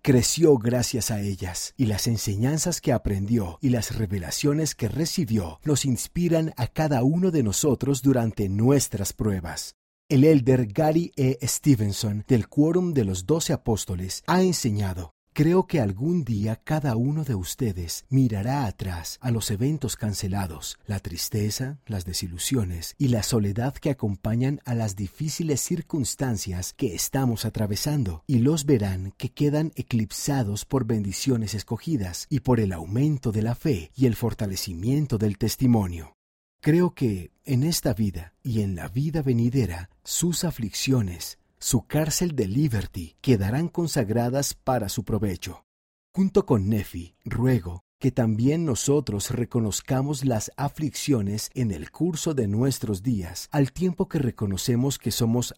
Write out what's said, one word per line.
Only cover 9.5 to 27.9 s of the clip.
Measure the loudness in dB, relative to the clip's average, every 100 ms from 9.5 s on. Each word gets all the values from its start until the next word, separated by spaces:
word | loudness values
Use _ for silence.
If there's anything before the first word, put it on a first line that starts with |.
| -10 -12 -16 _ _ 2
El | 6 8
elder | 8 6 4 2
Gary | 0 2 2 0 0
E. | 0 0
Stevenson, | -2 0 4 4 4 0 -2 -2 2
del | 2 2
Quórum | 2 4 4 2
de | 2 0
los | -2 0
Doce | 0 0
Apóstoles, | -2 0 -2 -2 -6 -6 -8 0
ha | 2
enseñado, | 4 2 0 0 -2 -4 -10 _ _
"Creo | 2 4 4 2
que | 2
algún | 0 0 0 0 0
día | -2 -2 -4
cada | -2 -2 0 0
uno | 0 -2
de | -2 -4
ustedes | -4 -4 -4 -4 -6 -8 0
mirará | 2 2 2 -2 -2 -4
atrás | -6 -8 -8 -10 -8
a | -4
los | -2 -2
eventos | -2 0 0 -4 -4
cancelados, | -4 -4 -4 -4 -4 -8 -12 -12 -8
la | -6
tristeza, | -6 -8 -4 0 0 -2 -6 -8 -8
las | -6
desilusiones | -4 -6 -6 -6 -2 0 0 -4 -8 -2
y | 2
la | 2
soledad | 2 0 0 0 -2 -2
que | -4
acompañan | -2 -2 -2 -2 0 0 -2 -4
a | -2
las | -2 -4
difíciles | -8 -6 -6 -4 -2 -2
circunstancias | -2 -4 -4 -4 -4 -2 -2 -2 -4 -6 -6
que | -4 -4
estamos | -2 -4 0 0 0 -2
atravesando, | -2 -2 -2 0